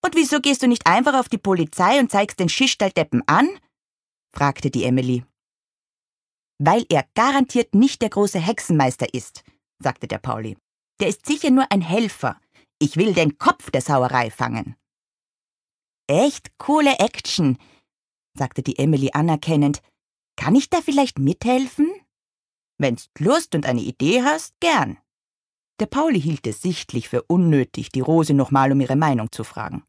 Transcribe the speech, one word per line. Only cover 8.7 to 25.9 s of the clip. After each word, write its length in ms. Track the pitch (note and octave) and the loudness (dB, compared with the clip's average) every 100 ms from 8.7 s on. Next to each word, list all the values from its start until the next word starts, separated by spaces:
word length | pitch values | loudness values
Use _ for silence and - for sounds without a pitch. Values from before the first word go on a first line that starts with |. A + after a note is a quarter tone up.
| D#3+ C3 - A#2+ | 2 2 0 -8
ist“, 300 | B2 - - _ _ _ _ | -8 -12 -20 _ _ _ _
sagte 300 | C#3 B2 B2+ | -6 -6 -10
der 100 | G#2 | -10
Pauli. 400 | - A2+ A2 G#2+ _ _ _ _ | -8 -8 -8 -12 _ _ _ _
„Der 80 | F#3+ | -4
ist 160 | - | -4
sicher 260 | - D4+ D#4 | -4 -2 2
nur 200 | C4 C4+ | 2 2
ein 100 | G3+ | 0
Helfer. 580 | D#3+ G3 A3+ - C3 - _ _ _ _ | 0 -2 -2 -4 -8 -8 _ _ _ _
Ich 180 | D3+ D#3 | -2 0
will 180 | G#3+ | 0
den 240 | F3 D#3 - | 2 0 2
Kopf 320 | - - - | 0 -2 -2
der 100 | - | -4
Sauerei 500 | - C#3 B2+ B2+ A#2 | 0 0 2 0 -4
fangen.“ 460 | - A#2+ A2+ G#2 B2 _ _ _ _ _ _ _ _ _ _ _ _ - | -4 -6 -6 -10 -16 _ _ _ _ _ _ _ _ _ _ _ _ -2
„Echt 500 | D3 C#4+ - - _ | 2 2 0 -18 _
coole 400 | - D4+ C#4+ C4 | 0 4 4 4
Action“, 580 | G#3 - - - D3+ B2+ _ _ _ _ _ _ _ - | 0 -2 -8 0 0 0 _ _ _ _ _ _ _ -8
sagte 260 | C3 - | -6 -4
die 160 | C3 - | -6 -2
Emily 320 | D#3 D3+ C3+ | 2 2 0
anerkennend. 680 | D3 E3 D3+ - D#3+ C#3+ C#3+ _ _ _ _ _ - | 0 0 0 0 2 2 0 _ _ _ _ _ -8
„Kann 200 | C3 A3+ | 2 2
ich 120 | - | 4
da 120 | F4 | -2
vielleicht 380 | D#4+ C#4+ C4+ - | 0 0 0 0
mithelfen?“ 680 | C3+ F3 A#3 B3+ C4 - D4+ G4 _ _ _ _ _ _ _ _ | -2 0 0 0 -2 -2 -2 -2 _ _ _ _ _ _ _ _
„Wenn's 320 | C#3 A#2+ - - | -2 -2 -10 -4
Lust 360 | D#3+ A#3 A3+ | 0 0 0
und 100 | E3 | -4
eine 160 | C#3+ B2 | -2 -4
Idee 420 | G2 - C#3 A#3 | -4 -4 0 2
hast, 360 | B3+ D#4 - _ | 2 -2 -6 _
gern.“ 380 | E4+ D4 - - _ _ _ _ _ _ _ _ | 0 0 -2 -6 _ _ _ _ _ _ _ _
Der 80 | |
Pauli 340 | G#3+ | -6